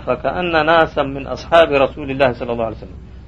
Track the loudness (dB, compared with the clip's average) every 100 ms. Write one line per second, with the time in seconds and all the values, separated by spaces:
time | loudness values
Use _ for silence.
0 | 2 -2 -2 -2 0 0 4 4 4 0
1 | -4 -4 -8 -10 2 4 6 4 2 0
2 | -8 0 0 0 -6 -4 -4 -6 -14 -16
3 | -18 -18